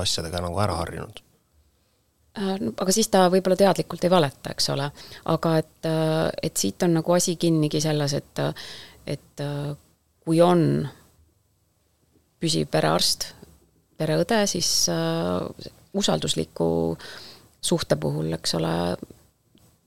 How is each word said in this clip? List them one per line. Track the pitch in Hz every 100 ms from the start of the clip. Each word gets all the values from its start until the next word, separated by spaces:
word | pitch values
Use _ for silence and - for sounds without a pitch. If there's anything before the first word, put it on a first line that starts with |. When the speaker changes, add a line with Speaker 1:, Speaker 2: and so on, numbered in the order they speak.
| 107
Speaker 1:
asjadega | - 80 87 87
nagu | 87
ära | 101 85
harjunud? | 82 85 - - - _ _ _ _ _ _ _ _ _ _ 220
Speaker 2:
Äh, | 196 190
no, | 226 -
aga | 185 190
siis | 220
ta | 190 180
võib-olla | 185 185 180
teadlikult | 196 160 - 170 175
ei |
valeta, | 180 143 - -
eks | - -
ole. | 139 143 - - - -
Aga | 160 170 160
et, | - _ 165
äh, | 160 160 160 160 -
et | 160 -
siit | 196 - 180
on | 165
nagu | 160 175
asi | 180 160
kinnigi | 170 160 151 151
selles, | 156 151 143
et, | 143 - -
äh, | 143 - - - - - - 147
et, | - -
äh, | 143 143 143 147 _ _ _ _ -
kui | 160
on | 175 175 143 143 147 - - _ _ _ _ _ _ _ _ _ _ _ _ _
püsiv | 165 156 151
perearst, | 156 151 160 - - - - - - _ _ _ -
pereõde, | 156 156 175 226 202
siis, | 175 180 - -
äh, | 165 165 165 170 180 - - - - _ 196
usaldusliku | - - - - - - 82 82 82 82 - - - - - _
suhte | - 170 - 151
puhul, | 151 147 160 -
eks | - 170
ole, | 165 85 87 - - - _ _ _ _ _ _